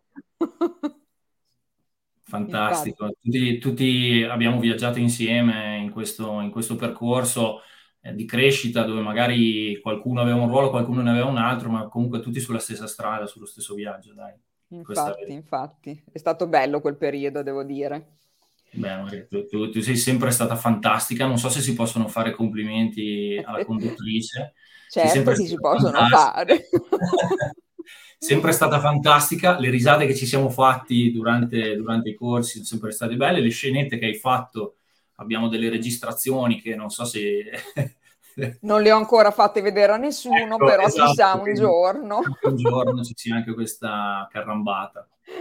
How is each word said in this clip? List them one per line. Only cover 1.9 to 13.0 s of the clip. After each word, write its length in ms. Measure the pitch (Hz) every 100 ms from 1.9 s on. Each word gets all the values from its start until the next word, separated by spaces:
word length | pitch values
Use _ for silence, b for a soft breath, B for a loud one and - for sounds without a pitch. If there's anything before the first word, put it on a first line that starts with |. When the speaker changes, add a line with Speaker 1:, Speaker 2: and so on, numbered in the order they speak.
| _ _ _ -
Speaker 2:
Fantastico. 800 | 104 104 107 107 165 131 - 107
Speaker 1:
Infatti. 240 | - 117
Speaker 2:
Tutti, 280 | 127 123 120
tutti 640 | 135 120 131 127 123 117
abbiamo 360 | 117 120 117 117
viaggiato 400 | 117 110 120 120
insieme 800 | 120 117 113 120 117 110 107 104
in 140 | 104
questo, 480 | 113 107 - 110 104
in 100 | 104
questo 240 | 113 113 117
percorso, 840 | 117 - 117 127 123 127 110 107 B B B _
eh, 120 | -
di 120 | 107 -
crescita, 580 | 120 139 135 120 120
dove 180 | 110 110
magari 800 | 107 113 123 120 113 107 107 101
qualcuno 400 | 113 107 131 123
aveva 200 | 120 120
un 60 | 120
ruolo, 200 | 147 202
qualcuno 320 | 123 120 127
ne 100 | 120
aveva 140 | 120 131
un 120 | 123
altro, 320 | 117 120 117
ma 180 | 113 107
comunque 320 | 117 120 117
tutti 200 | 117 123
sulla 200 | 120 113
stessa 280 | - 107 110
strada, 380 | -